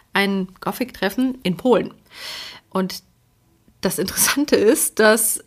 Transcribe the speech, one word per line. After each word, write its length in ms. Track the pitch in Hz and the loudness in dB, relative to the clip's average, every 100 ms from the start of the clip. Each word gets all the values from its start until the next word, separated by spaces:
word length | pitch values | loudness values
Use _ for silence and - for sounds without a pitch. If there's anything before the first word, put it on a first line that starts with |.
| _ | _
ein 360 | 208 196 196 190 - | 0 0 0 -4 -8
Gothic 320 | - 190 254 | -8 -6 -8
Treffen 460 | - 190 208 262 254 | -4 -4 -2 -2 -2
in 160 | - 175 | -4 -2
Polen. 380 | 254 208 - - _ - - - - - _ | 2 2 0 -10 _ -18 -16 -14 -16 -20 _
Und 320 | 190 190 - - _ _ _ _ _ _ _ | -6 -4 -8 -18 _ _ _ _ _ _ _
das 160 | - - | -6 -4
Interessante 580 | 185 - - - 294 208 | -4 -2 0 0 2 4
ist, 440 | 202 311 - - | 4 4 0 2
dass 440 | 220 220 - - | 4 4 2 -4